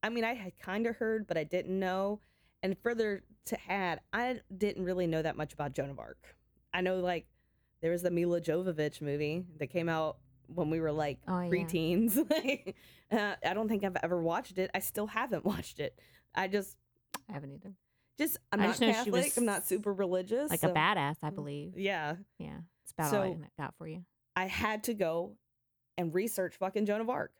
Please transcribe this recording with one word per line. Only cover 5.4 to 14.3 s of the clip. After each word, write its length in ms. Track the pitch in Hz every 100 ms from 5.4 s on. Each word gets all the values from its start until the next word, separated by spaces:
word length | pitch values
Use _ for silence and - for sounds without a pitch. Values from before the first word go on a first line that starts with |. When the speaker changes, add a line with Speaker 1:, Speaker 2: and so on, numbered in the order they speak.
| 151
Speaker 1:
about 200 | - 143
Joan 160 | 135 139
of 80 | 139
Arc. 360 | - - - - _ _ _
I 80 | 175
know, 180 | 185 185
like, 260 | 180 170 - _ _ _ _ _
there 100 | 165
was 100 | 175
the 80 | 175
Mila 300 | 175 175 175
Jovovich 600 | 165 165 185 156 151 -
movie 440 | 147 143 151 160 180 156
that 100 | 139
came 200 | 180 165
out 300 | 160 156 - - _ -
when 220 | 170 151
we 120 | 160
were, 100 | 160
like, 280 | 151 147 131 -
Speaker 2:
Oh, 120 | 180
yeah. 80 | 175
Speaker 1:
preteens. 1200 | 175 175 170 160 175 226 208 339 311 - 277 - -
<laughs> 40 | - - _
Uh, 220 | 220 208 190
I 120 | - 190
don't 120 | 220
think 160 | 214
I've 140 | 196 180
ever 180 | 165 175
watched 380 | 165